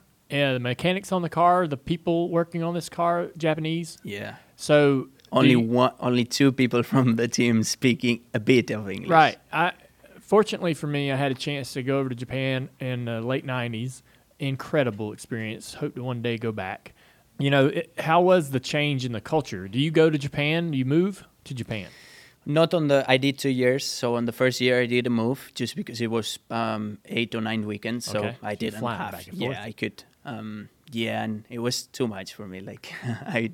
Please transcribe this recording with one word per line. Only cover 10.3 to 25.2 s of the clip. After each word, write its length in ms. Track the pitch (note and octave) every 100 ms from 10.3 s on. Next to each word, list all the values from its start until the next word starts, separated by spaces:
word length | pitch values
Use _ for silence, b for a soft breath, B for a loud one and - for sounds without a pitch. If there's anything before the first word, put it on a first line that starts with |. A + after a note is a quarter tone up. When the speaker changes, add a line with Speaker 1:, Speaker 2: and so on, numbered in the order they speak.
| G3+ G#3 G#3 F3
Speaker 1:
for 140 | D#3 D3+
me, 240 | C#3+ C#3
I 60 | C3+
had 140 | C#3
a 20 | C3
chance 380 | - C#3+ B2+
to 100 | C#3+
go 160 | B2+ C#3
over 80 | C3+
to 80 | A#2+
Japan 540 | B2 C3 C3+ C3 B2+ -
in 260 | B2+ B2 A#2+
the 140 | A2+
late 240 | A#2 C3
nineties. 600 | C3+ B2+ A#2+ A2+ B2 B2+ _ b b -
Incredible 720 | C#3 C3+ - D#3 B2+ G#2 G#2+
experience. 640 | A2 - A#2 A2 A2 - -
Hope 200 | D3 -
to 80 |
one 180 | B2 A#2+
day 160 | A#2 A#2
go 140 | A2+
back. 420 | G#2+ F#2 G#2 - _ b b b -
You 100 | C#3
know, 180 | C#3 C3+
it, 260 | - - -
how 240 | D3 E3
was 300 | F3 F#3 C#3+
the 80 | C3
change 460 | - D3+ D3 C3+ B2+
in 80 |
the 80 | A2+
culture? 460 | - D#3+ - G2 F#2+
Do 100 | A2+
you 120 | D3+
go 180 | D#3+ D#3+
to 80 | D3+
Japan? 540 | C#3 - D3 E3 E3+
Do 60 | C#3
you 60 | B2+
move 380 | D3+ F#3+ F#3+ - _ -
to 80 |
Japan? 340 | C3 A#2 A2 F2+ B B B B B -
Speaker 2:
Not 280 | D3+ E3
on 140 | F3 D3+
the, 160 | C#3 C3
I 80 | C3
did 200 | C#3 C3+
two 100 | C#3
years. 360 | B2+ B2 C3+ -
So 300 | - A#2+ A#2+
on 100 | A#2
the 60 |
first 260 | A2+ B2+ B2
year, 200 | B2+ B2
I 40 | A#2+
didn't 260 | B2 A#2+
move 380 | A#2